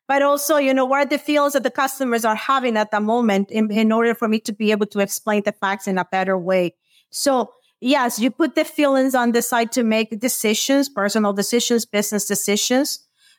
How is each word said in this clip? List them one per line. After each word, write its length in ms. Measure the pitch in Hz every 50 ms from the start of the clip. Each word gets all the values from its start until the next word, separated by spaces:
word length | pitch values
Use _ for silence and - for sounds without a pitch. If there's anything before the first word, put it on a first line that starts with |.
| _
But 140 | - 269 277
also, 360 | 277 285 285 285 285 - 320
you 180 | 294 277 269 262
know, 100 | 262 262
what 140 | 254 269 277
are 100 | 285 277
the 80 | 294
feelings 360 | 277 - - 294 294 285 285 277
that 100 | 269 214
the 80 | 254
customers 520 | - 294 269 277 - - 269 247 233 233 220
are 120 | 220 214
having 420 | 220 - - 269 262 247 247 226
at 140 | 214 214 214
the 80 | 214 208
moment 500 | 208 214 226 247 240 214 196 196 196 -
in, 220 | - 220 220 214
in 200 | 202 220 220 214
order 220 | 220 226 233 233 226
for 140 | - 240
me 120 | 214 220 220
to 120 | - - 208
be 160 | - 220 208
able 160 | 214 208 208
to 120 | 202 - 202
explain 420 | 202 196 - - - 220 208 208 196
the 100 | 208 196
facts 340 | - - 190 190 196 -
in 100 | 202 190
a 80 | 185 180
better 320 | - - 190 185 190 190
way. 380 | 185 170 180 190 185 180 170 - _ _ _ _ _ _ _
So 420 | - - - 285 269 247 220 - - _ _ _ _ -
yes, 380 | - 247 294 285 247 240 - -
you 100 | 220 269
put 240 | - - 330 277 -
the 120 | 320 311
feelings 500 | 311 - - 294 277 269 269 262 269 254
on 160 | 254 240 240
the 100 | 226 233
side 300 | 233 - 254 233 233 226
to 120 | - 262 240
make 360 | 220 214 220 226 220 226 202
decisions, 680 | - 247 - - - 214 214 214 - - 277 277 277
personal 460 | 277 - 202 196 202 - 226 214 202 202
decisions, 520 | 196 196 - - 240 - - 240 233 220
business 400 | - - 208 208 - 214 202 -
decisions. 720 | - 202 190 - - 202 208 - - 247 254 294 - - - _ _ _ _ _ _ _